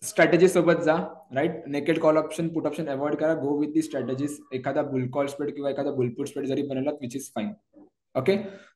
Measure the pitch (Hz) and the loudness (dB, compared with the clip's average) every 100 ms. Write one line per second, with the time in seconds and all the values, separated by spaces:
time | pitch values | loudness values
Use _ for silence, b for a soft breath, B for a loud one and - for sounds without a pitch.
0 | - - 165 165 180 180 165 160 151 165 | -4 4 6 8 6 6 4 4 4 2
1 | 185 - - 131 165 - 139 143 143 160 | -2 -12 -8 -2 -2 -2 -6 -2 0 2
2 | 160 156 156 - 165 165 147 147 156 135 | 4 4 2 -2 -4 -2 -4 -4 -4 -2
3 | 147 147 156 156 139 147 147 156 151 139 | -2 0 0 0 0 0 0 0 -2 -2
4 | 120 131 143 - - 131 139 143 139 131 | -4 -4 -4 -6 -10 -6 -2 -2 0 -2
5 | 123 143 139 - 143 143 139 139 143 131 | -2 -2 -2 -2 -6 -4 -4 -2 -2 0
6 | 123 - - - 131 135 139 131 139 147 | 0 -2 -6 -4 -2 -2 -2 -2 -2 -4
7 | 127 135 - - - - _ - - _ | -6 -8 -8 -6 -6 -6 _ -20 -20 _
8 | _ - 131 208 B B B | _ -2 2 0 B B B